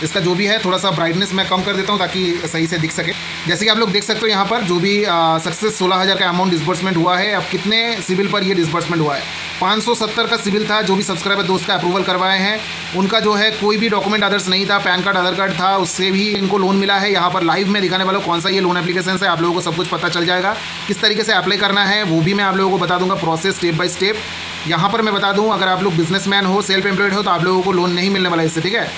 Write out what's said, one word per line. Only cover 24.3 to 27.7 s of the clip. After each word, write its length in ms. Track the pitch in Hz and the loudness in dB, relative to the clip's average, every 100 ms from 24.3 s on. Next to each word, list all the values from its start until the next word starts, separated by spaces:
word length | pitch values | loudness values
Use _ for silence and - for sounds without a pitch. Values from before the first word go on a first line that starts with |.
| - - - 156 | -10 -10 -8 -4
यहाँ 220 | 165 196 | 0 0
पर 120 | 220 | 0
मैं 120 | 214 | 0
बता 180 | 196 196 | 0 0
दूँ, 180 | 196 214 | 2 2
अगर 160 | 196 190 | 2 0
आप 140 | 185 | 0
लोग 140 | 196 170 | 0 0
businessman 500 | 165 190 196 202 190 | 0 0 0 0 2
हो, 160 | 196 | 0
सेल्फ 240 | 202 190 202 | 2 0 0
एम्प्लॉयड 280 | 190 202 | 0 0
हो, 80 | 190 | 0
तो 80 | 190 | 0
आप 140 | 175 | 0
लोगों 180 | 180 185 | 2 2
को 100 | 185 | 2